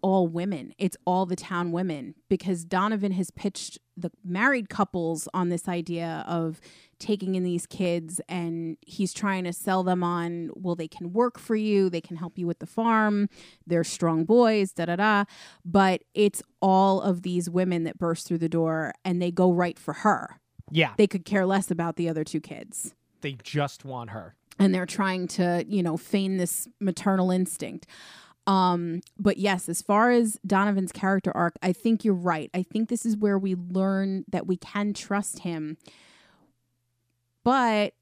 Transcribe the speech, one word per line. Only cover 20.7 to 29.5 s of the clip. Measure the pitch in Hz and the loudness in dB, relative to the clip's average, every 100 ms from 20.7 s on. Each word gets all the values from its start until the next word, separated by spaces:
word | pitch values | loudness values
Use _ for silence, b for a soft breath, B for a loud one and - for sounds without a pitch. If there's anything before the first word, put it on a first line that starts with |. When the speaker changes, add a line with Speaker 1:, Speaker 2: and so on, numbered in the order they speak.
Speaker 2:
Yeah. | 156 143 104 | 2 2 4
Speaker 1:
They | 208 | 4
could | 185 - | 2 -2
care | 202 | 0
less | 185 196 - | 2 2 0
about | 170 170 165 | -2 -2 -2
the | 170 | -2
other | 156 | -2
two | 160 156 | -4 -6
kids. | - - - - - - _ _ | -8 -14 -14 -12 -12 -14 _ _
Speaker 2:
They | 147 127 | -10 -10
just | - 147 143 - | -6 -2 -2 -6
want | 139 123 117 | -12 -10 -10
her. | 107 87 - _ - | -12 -14 -18 _ 0
Speaker 1:
And | 196 | 2
they're | 185 180 | 2 -4
trying | - 190 185 180 | -2 -2 -2 -4
to, | - 175 175 - | 0 0 0 0
you | 202 | -2
know, | 175 165 | 0 -2
feign | - 202 190 190 | -2 -2 0 -2
this | 175 - - _ | -2 -4 -8 _
maternal | 196 - 202 190 185 | -4 0 0 2 2
instinct. | 185 185 - 147 - - B B B B B - | 2 0 -4 -10 -12 -18 B B B B B 0
Um, | 190 180 175 170 175 - - | 4 4 2 -2 -6 -8 -2
but | 202 - | 0 2
yes, | 196 | 0